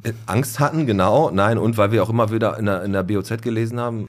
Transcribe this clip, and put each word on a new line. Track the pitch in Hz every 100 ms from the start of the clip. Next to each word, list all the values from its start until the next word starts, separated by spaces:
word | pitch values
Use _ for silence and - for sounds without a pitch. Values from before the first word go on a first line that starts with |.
äh, | 117 113 -
Angst | 101 120 -
hatten, | 143 156 139
genau. | 98 92 120 156
Nein, | 92 101 113
und | 107 113
weil | 101
wir | 110
auch | 92
immer | 113 110
wieder | 113 110 76
in | 101
der, | 95
in | 98
der | 98
B | 92 101
O |
Z | 95 113
gelesen | 117 110 113 120
haben, | 120 113